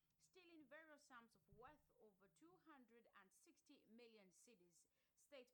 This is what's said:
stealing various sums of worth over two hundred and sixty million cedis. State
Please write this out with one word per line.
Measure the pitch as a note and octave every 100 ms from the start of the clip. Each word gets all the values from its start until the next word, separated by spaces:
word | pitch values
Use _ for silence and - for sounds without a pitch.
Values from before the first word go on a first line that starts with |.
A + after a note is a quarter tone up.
| - - -
stealing | F#4 E4+ E4 C4
various | D4+ D#4+ C#4+
sums | D4 B3+ A3+ G3+
of | -
worth | G3+ B3 C#4+ - -
over | G#3+ F#3 F#3+ -
two | E4 F4+
hundred | D#4+ C#4 A3+ A#3 A3 G3+
and | F#3+ -
sixty | F4 C#4 - C#4 -
million | A3+ A#3 A3 F#3 E3
cedis. | - G3+ F3 E3 - - - - -
State | C#4 B3